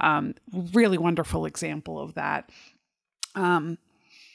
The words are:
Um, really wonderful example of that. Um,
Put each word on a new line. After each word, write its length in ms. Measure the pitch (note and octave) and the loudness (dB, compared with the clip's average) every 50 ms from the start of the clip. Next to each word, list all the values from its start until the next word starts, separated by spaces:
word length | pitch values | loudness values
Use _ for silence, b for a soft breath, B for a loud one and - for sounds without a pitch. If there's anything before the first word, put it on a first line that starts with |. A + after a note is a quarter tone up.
Um, 340 | - D#3 D3+ D3+ D3 - - - _ - | 2 2 2 2 0 -4 -6 -10 _ -10
really 460 | F3+ F#3 F3 F3 F3+ A#3 A#3 G#3 F#3 E3 | -8 -8 -6 2 4 6 6 6 4 4
wonderful 480 | E3 E3+ E3+ D#3+ D#3+ - - E3 D#3+ | 2 2 2 2 0 -2 -2 -4 -4
example 520 | D3+ - - E3+ D#3+ D3+ D3+ D3+ E3 D#3+ D3+ | -4 -6 -6 -6 -6 -6 -8 -8 -8 -10 -8
of 140 | C#3+ D#3 | -10 -10
that. 380 | D#3 - C#3+ C#3+ D3 - - B B B B B B _ _ _ _ _ _ _ _ _ - - - | -8 -6 -4 -2 -2 -4 -6 B B B B B B _ _ _ _ _ _ _ _ _ -14 -10 -4
Um, 440 | G3+ F#3+ F3 F3+ E3 D3 C#3 - - _ _ b b b b b b b b b | -2 0 2 2 2 0 -4 -8 -10 _ _ b b b b b b b b b